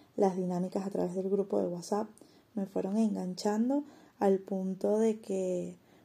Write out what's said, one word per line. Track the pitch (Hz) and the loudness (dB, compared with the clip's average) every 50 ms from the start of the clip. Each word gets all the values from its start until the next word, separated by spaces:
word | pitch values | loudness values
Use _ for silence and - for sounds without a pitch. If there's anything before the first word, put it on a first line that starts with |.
| - - _ | -20 -8 _
las | - 208 190 180 | 2 2 4 4
dinámicas | 190 180 180 180 175 180 180 - 202 190 | 2 -2 0 0 0 -2 -2 -2 -4 -4
a | 196 | -2
través | 190 185 180 180 175 | -2 -2 -2 0 -2
del | 190 185 190 | -2 -2 0
grupo | 196 196 196 202 208 208 | 0 0 0 0 0 0
de | 190 | 0
WhatsApp | 180 175 175 175 - 208 208 220 214 - - - - - - _ _ - | 0 -4 -6 -4 -2 -2 -2 -2 -4 -10 -18 -20 -20 -20 -20 _ _ -6
me | 196 196 | -6 -6
fueron | 190 - 185 190 190 202 | -2 -2 -2 -2 0 2
enganchando | 220 226 214 196 190 185 185 180 - - 208 208 220 233 247 277 294 294 - - - - - _ - | 2 2 2 0 -2 -4 -6 -6 -2 -2 0 2 2 2 2 2 0 -2 -4 -12 -20 -20 -20 _ 2
al | 208 196 196 190 | 4 4 4 4
punto | 190 - 196 190 190 190 190 190 - 202 208 214 | 0 -4 -4 -4 -2 -4 -2 -2 0 2 2 4
de | 226 226 214 220 | 4 2 2 0
que, | - - 190 190 185 185 180 180 175 180 180 - _ - - - | -4 -4 -4 -2 0 -2 -2 -2 -4 -6 -10 -14 _ -20 -20 -20